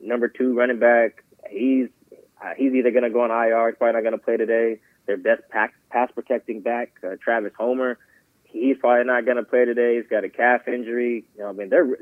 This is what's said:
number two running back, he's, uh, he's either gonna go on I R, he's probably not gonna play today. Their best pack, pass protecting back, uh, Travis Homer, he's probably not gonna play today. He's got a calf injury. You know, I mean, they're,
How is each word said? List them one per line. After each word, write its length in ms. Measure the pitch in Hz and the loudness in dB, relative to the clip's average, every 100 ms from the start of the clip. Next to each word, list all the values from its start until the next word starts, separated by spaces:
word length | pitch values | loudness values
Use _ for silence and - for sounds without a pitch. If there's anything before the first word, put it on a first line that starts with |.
number 260 | 107 120 117 | -6 -2 -2
two 300 | - 127 120 | 0 0 2
running 220 | 123 117 | 0 2
back, 440 | 120 117 113 - _ _ - | 4 4 2 -2 _ _ -14
he's, 420 | 101 131 131 120 _ _ - _ _ | -4 0 0 -2 _ _ -20 _ _
uh, 100 | 95 - | -12 -2
he's 160 | 135 | 0
either 160 | 127 120 | 2 2
gonna 220 | 123 120 | 2 2
go 100 | 120 | 0
on 80 | 120 | 0
I 220 | 113 113 | 0 2
R, 180 | 113 113 | 2 0
he's 80 | - | 0
probably 160 | 117 | 0
not 100 | 113 | 0
gonna 140 | 110 107 | -2 -4
play 180 | - | -2
today. 440 | 113 110 113 113 110 _ _ | -2 0 0 0 -4 _ _
Their 120 | - 98 | -8 -4
best 260 | 110 113 - | -2 -2 -4
pack, 260 | 110 107 _ _ | -4 -4 _ _
pass 180 | 120 123 | -2 -2
protecting 500 | - - 120 - 107 | -4 -6 -4 -6 -8
back, 320 | 117 120 120 _ | -6 -6 -8 _
uh, 140 | 92 95 | -12 -6
Travis 320 | 123 117 104 | -4 -2 -4
Homer, 440 | - 117 131 127 117 _ _ _ _ | -4 -4 -2 -4 -6 _ _ _ _
he's 300 | _ 110 135 127 | _ -2 -2 2
probably 260 | 120 120 | 2 4
not 220 | 123 123 117 | 2 0 0
gonna 160 | 120 | -2
play 220 | 107 123 | 0 2
today. 320 | 120 120 120 120 | 2 2 0 0
He's 100 | 110 | -2
got 140 | 110 | -4
a 60 | 95 | -4
calf 380 | - 120 120 127 | 0 2 2 0
injury. 580 | 123 117 120 120 113 - | -6 -4 -4 -2 -4 -8
You 80 | 104 | -12
know, 60 | 101 | -10
I 20 | |
mean, 180 | 98 98 | -10 0
they're, 280 | 175 127 - | 2 2 -2